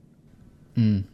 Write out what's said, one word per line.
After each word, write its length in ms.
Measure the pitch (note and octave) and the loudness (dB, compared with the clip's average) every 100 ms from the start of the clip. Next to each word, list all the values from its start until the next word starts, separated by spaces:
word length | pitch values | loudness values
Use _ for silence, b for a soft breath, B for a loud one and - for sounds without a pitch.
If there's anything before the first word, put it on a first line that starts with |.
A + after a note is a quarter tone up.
| _ _ _ - - - - - | _ _ _ -20 -20 -20 -10 -2
Mm. 280 | A2 G2+ G2 | 0 0 -6